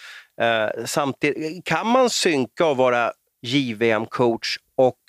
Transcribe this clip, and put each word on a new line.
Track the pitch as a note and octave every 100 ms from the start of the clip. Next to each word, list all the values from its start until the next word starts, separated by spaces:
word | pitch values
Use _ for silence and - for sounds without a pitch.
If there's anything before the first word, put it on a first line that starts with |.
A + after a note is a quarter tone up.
| - - - -
Eh, | A#2 A2+ G#2+ -
samtidigt, | - D#3+ C#3 - D3 - D#3 E3
kan | - E3 G#3+
man | B3+ A#3+
synka | - F#3 C#3+ A#2 - E3
och | B2+
vara | B2+ A#2+ A#2 - _ _
J | A#2+ C#3+ B2+
V | G#2+ A2+
M-coach | G#2+ A2 - B2 A2+ - - _
och | - B2+ -